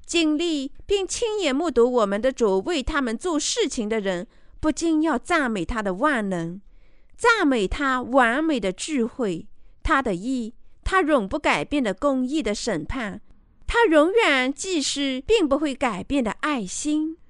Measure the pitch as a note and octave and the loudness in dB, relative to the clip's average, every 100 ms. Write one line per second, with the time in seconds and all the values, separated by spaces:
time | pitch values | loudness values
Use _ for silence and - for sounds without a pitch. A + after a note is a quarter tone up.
0 | - E4+ D#4 D4+ F4 D4 C4+ - - G4 | -4 0 2 0 0 -2 -4 -8 -2 -2
1 | F#4 - A4+ G#4+ E4 C4 E4+ B3+ A#3+ B3 | -2 -4 -4 -2 0 0 0 4 4 4
2 | G3+ G3+ C4 B3+ A3 F#3+ A#3 E4+ B3 D#4 | 2 2 -2 2 2 2 0 -2 0 0
3 | B3 A3+ F4+ D4+ - - F4 - G#3 A3+ | -2 -2 -2 -2 -2 0 -2 -2 -2 -2
4 | F#3+ F3 - - - - D#4 D4 E4 D#4 | -2 -2 -6 -14 -20 -4 -2 0 0 2
5 | D#4+ B3 - E4+ B3+ G#3+ E3 A#3+ G3+ F#3 | 2 0 0 0 0 -2 -4 -4 -4 0
6 | D4+ B3+ G3+ F3 E3 F#3+ - - - - | 0 0 -2 -2 -4 -8 -16 -20 -20 -20
7 | - - A#4 A4+ D#4+ B3 F#3+ - C#4 B3+ | -20 0 2 4 4 2 0 0 0 -2
8 | A3 C4+ A#3 B3+ D#4+ C4+ G3 F#3 - D4 | 2 4 4 4 0 0 -2 -4 -4 -2
9 | A3 - A3 E3+ - - - - - C#4+ | -2 -2 -4 -4 -8 -18 -20 -6 0 2
10 | C4 F3 A3+ C4 A3 - - - - F#4+ | 0 -2 -2 -4 -6 -10 -20 -12 -2 2
11 | D#4 D4 G3 D4+ D4+ G3 - C#4+ A3+ F#3+ | 4 2 0 -2 0 0 0 -2 -2 0
12 | C#4+ C4 B3+ D4+ G#3+ G#3 - E3+ - C4 | 0 0 0 -2 -2 -4 -2 -4 -4 -6
13 | G#3 G3 - - _ - - A#4 A4+ D#4 | -6 -10 -16 -20 _ -14 -2 2 6 6
14 | D#4+ A4+ G4 C4+ B3+ C#4+ F#4+ E4+ C4+ C#4+ | 6 4 4 2 0 -4 -4 -2 -2 -2
15 | C#4 C4 - A4 D4+ C#4 D4+ B3+ B3+ F#3 | -2 -2 2 2 4 0 0 -2 -2 -2
16 | G3+ C#4 A3 - D4+ C#4 F#3 - D4 D4+ | -2 0 0 -2 -2 -2 -4 -6 -2 -2
17 | D#4 E4 | -2 -6